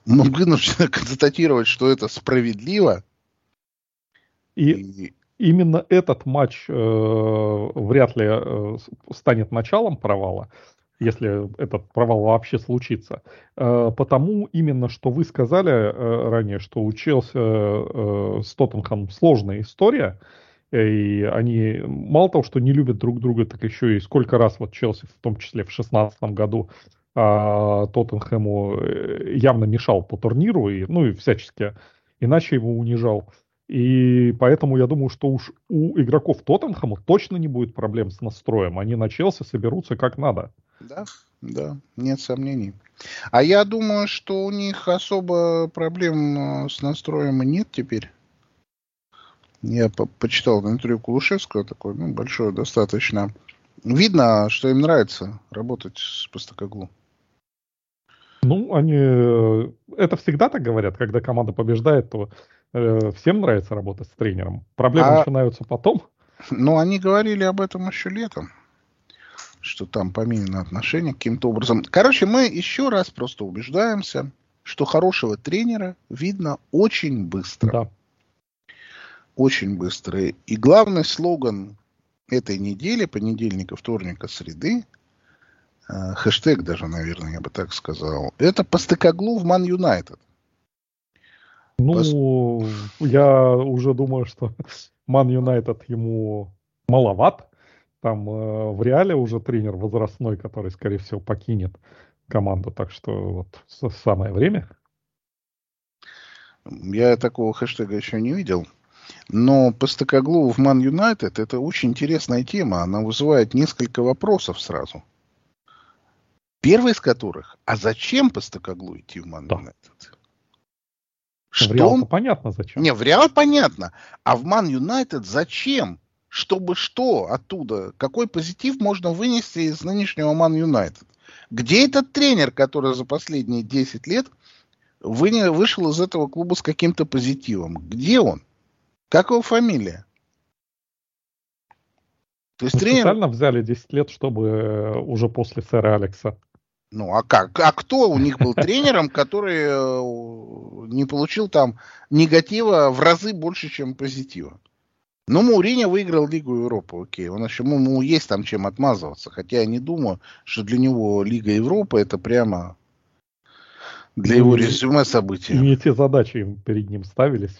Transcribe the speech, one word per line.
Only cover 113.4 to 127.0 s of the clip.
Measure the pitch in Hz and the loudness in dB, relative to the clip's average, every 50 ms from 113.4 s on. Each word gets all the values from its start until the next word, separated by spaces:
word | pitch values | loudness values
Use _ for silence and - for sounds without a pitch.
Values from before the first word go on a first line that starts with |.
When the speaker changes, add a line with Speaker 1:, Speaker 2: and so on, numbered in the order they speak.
| 110 107 - | 4 4 2
Speaker 1:
несколько | 127 151 156 - - 123 117 - 123 | 2 0 0 0 -4 -6 -6 -4 -2
вопросов | 120 127 135 - - 208 208 185 - - - - | 0 0 0 0 0 0 0 0 0 -4 -10 -10
сразу. | - - 82 67 64 - - 76 - _ _ _ _ _ _ _ _ _ _ _ _ _ _ _ _ _ _ _ _ _ _ _ _ _ _ _ _ _ _ _ | -8 -8 -8 -8 -8 -10 -12 -18 -20 _ _ _ _ _ _ _ _ _ _ _ _ _ _ _ _ _ _ _ _ _ _ _ _ _ _ _ _ _ _ _
Первый | - 135 190 240 247 247 220 | 4 6 6 6 6 4 0
из | - | 2
которых: | - 135 117 - - 95 - 76 - - _ _ _ | 2 0 0 0 -2 -8 -10 -10 -14 -20 _ _ _
а | - 113 | -4 -4
зачем | 110 98 110 110 - - - 240 269 277 247 | -2 -2 -2 -2 -2 -4 -2 0 2 2 2
Постекоглу | - - - - - 92 - 95 90 87 95 87 85 80 | 0 -2 -8 -10 -14 -14 -12 -12 -12 -12 -14 -14 -16 -18
идти | - - - 90 | -20 -18 -18 -16
в | 82 85 | -16 -16
Ман | 80 78 71 67 | -16 -16 -8 -8
Speaker 2:
Да. | 85 80 | -8 -8
Speaker 1:
Юнайтед? | 71 60 - _ _ _ _ _ - - _ _ _ _ _ _ _ _ _ _ _ _ _ _ _ _ _ _ _ _ _ _ _ _ _ _ _ _ | -8 -12 -20 _ _ _ _ _ -20 -20 _ _ _ _ _ _ _ _ _ _ _ _ _ _ _ _ _ _ _ _ _ _ _ _ _ _ _ _
Speaker 2:
В | - - | -2 -2
Speaker 1:
Что | - - 110 | 0 2 4
Speaker 2:
Реал-то | 127 - - - | 4 6 6 6
Speaker 1:
он | 262 247 - | 4 2 2
Speaker 2:
понятно | - 185 240 262 202 - - 113 | 0 0 0 0 -2 -2 -4 -6
зачем. | 90 98 98 - - 135 160 | -8 -8 -8 -8 -4 -2 0
Speaker 1:
Не, | 156 123 | 0 0
в | 104 | 0
Реал | 110 135 160 226 302 302 | 2 2 4 6 6 4
понятно. | - 294 294 285 294 294 240 135 - - 92 85 - - - - - - _ | 4 4 4 4 4 4 2 2 0 -4 -10 -12 -14 -16 -20 -20 -20 -4 _
А | - 123 | 0 0
в | 117 131 | 0 0
Ман | 170 202 226 196 160 | 0 0 0 0 0
Юнайтед | 131 127 135 185 240 269 262 - 160 131 101 | -2 -2 -2 -2 -2 -2 -2 -4 -6 -8 -8
зачем? | 92 101 196 208 - - - - 269 277 262 139 92 85 - _ _ _ _ _ _ | -4 -2 -2 -2 -2 -6 -6 -6 -4 -2 -2 -2 -4 -6 -12 _ _ _ _ _ _
Чтобы | - - - - 185 190 185 - 180 | -10 -10 -4 -2 -4 -2 -2 -4 -4
что | - - - - - | -4 -6 -6 -4 -2